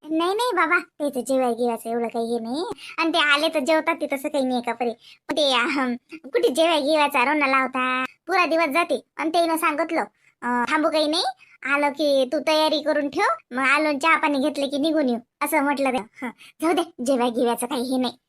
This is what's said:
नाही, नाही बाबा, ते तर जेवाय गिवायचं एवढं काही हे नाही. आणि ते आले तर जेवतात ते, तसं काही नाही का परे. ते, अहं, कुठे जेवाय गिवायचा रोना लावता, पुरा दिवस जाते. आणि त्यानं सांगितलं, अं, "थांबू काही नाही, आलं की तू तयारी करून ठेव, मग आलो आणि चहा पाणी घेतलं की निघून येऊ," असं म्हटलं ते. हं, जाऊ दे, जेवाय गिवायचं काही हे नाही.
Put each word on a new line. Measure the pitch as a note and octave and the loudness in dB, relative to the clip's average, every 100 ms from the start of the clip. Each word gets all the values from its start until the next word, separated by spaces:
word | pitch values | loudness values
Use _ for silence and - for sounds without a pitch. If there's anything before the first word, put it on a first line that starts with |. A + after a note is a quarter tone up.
नाही, | D#4 D#4+ E4+ | -4 0 0
नाही | G4+ B4 | 2 0
बाबा, | F#4 E4 F4 | 0 2 0
ते | F4+ _ D4 | -2 _ -4
तर | C4 | -4
जेवाय | B3 C4 B3+ | -2 0 0
गिवायचं | A3+ A#3+ A3+ A3+ | 0 -2 -2 -4
एवढं | A#3 A#3 | -4 -4
काही | - A3+ | -4 -2
हे | A#3 | -4
नाही. | A3+ C4 A#4 - - - | -4 -6 -6 -8 -12 -4
आणि | E4 | -2
ते | E4 | 2
आले | D4 C#4+ D#4+ | 2 2 2
तर | D#4+ | -2
जेवतात | B3+ D#4+ D#4 E4 | 0 0 0 -4
ते, | D4 | -4
तसं | C#4 D4 | -4 -4
काही | D4 C4 | -2 0
नाही | B3 | -2
का | A#3 | -2
परे. | A3+ A#3+ A3+ - - _ | -4 -4 -6 -14 -20 _
ते, | D#4 D4 | 0 2
अहं, | B3+ A#3+ C4+ B3+ A#3+ _ | 2 0 0 -2 -4 _
कुठे | D#4+ C4 F4 G4 | -18 -4 0 2
जेवाय | B3+ E4 D#4+ | 4 2 2
गिवायचा | C4+ D#4 C#4+ C#4+ B3 | 2 2 2 2 2
रोना | D4+ C#4 | 2 2
लावता, | C4+ C4 C4 B3+ B3+ B3+ - - | 2 0 -2 -2 -2 -4 -10 -2
पुरा | F#4 F4 | 0 2
दिवस | D#4+ E4 | 2 2
जाते. | C#4 E4+ C#4+ - - | 0 0 -2 -4 -6
आणि | D4+ | -2
त्यानं | E4 E4+ D#4+ | 2 2 2
सांगितलं, | E4+ D4 E4 E4 G#3 _ _ _ | 0 0 -2 -2 -4 _ _ _
अं, | A#3+ A#3+ A#3+ | -4 -2 0
"थांबू | D4+ D4+ | 0 2
काही | D4+ D4+ | 0 0
नाही, | D#4+ C5 F#5+ - _ B3+ | 0 -2 -6 -18 _ -4
आलं | C#4+ D4 | 0 0
की | C#4 D4+ C#4 B3+ | 0 2 2 2
तू | D#4 C#4 | -2 0
तयारी | D#4 D#4 D4+ | 2 2 0
करून | D4+ D4 C#4+ | 0 0 0
ठेव, | D#4 G#4 E5 _ | 0 0 0 _
मग | B3 | -2
आलो | C4 C#4+ D#4 | 2 2 2
आणि | C#4+ | 0
चहा | D#4+ D#4 | 2 2
पाणी | D#4 C#4+ | 2 0
घेतलं | C#4+ D4 C#4 | 0 -2 -4
की | C#4+ | 0
निघून | D4+ D#4 C4+ | 0 2 0
येऊ," | A#3 - _ | -2 -6 _
असं | C#4+ D#4 | -2 0
म्हटलं | C#4 C#4 C4+ | 0 0 0
ते. | B3+ | -2
हं, | G#3+ - B3 - - _ | -6 -12 -12 -12 -20 _
जाऊ | D#4 | 0
दे, | E4+ E4 - B3 | 0 -2 -6 -2
जेवाय | C#4 A#3+ | 0 0
गिवायचं | A3+ A#3+ A#3 A#3+ | 0 0 0 -4
काही | C4+ B3 | -4 -2
हे | B3+ | -2
नाही. | B3 - | -2 -6